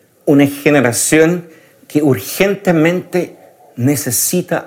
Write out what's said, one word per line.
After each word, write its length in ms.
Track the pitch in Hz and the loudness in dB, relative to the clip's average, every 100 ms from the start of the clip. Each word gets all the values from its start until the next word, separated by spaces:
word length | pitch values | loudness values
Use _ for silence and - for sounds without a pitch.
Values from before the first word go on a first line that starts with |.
| _ _ - | _ _ 0
una 220 | 143 139 | 2 2
generación 1000 | - 156 147 120 113 - 156 160 175 170 - _ _ - | 0 0 2 2 0 0 2 2 0 -8 -20 _ _ -6
que 140 | 151 | -2
urgentemente 1300 | 151 120 - - 196 196 - 165 160 180 - 180 175 - - _ - - | 0 0 -4 -2 -2 -2 0 2 2 0 -4 -6 -6 -10 -20 _ -18 -4
necesita 880 | 123 143 - 113 - 180 170 131 | -2 -2 -4 -4 -2 -2 -2 -6